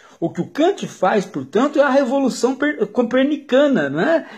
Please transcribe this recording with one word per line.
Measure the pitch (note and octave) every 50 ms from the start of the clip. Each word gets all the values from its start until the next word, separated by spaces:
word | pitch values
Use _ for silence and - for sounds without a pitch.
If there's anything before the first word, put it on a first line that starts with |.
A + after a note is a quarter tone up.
| - - - _
O | E3+ E3
que | - F3
o | - -
Kant | - C4+ D#4 F4+ G4 - -
faz, | - - - - F#3+ A3+ G#3 F#3
portanto, | - - D#3+ C3 - - G3+ C4 C#4+ C#4+ D4+
é | C#4
a | C#4
revolução | B3+ C#4+ C#4+ A#3 C4 C#4 C4+ A#3 - - - B3+ C4+
per-, | - D4 D4+ D4 - G#3 -
copernicana, | - - A#3+ A3+ A#3+ C4 C4+ D4 D4+ C#4 - - B3 C4 D4 C#4+ C4 F3+ D3 C#3
né? | C#3 D#3 G#3 D4+ E4 D#4 C4 - -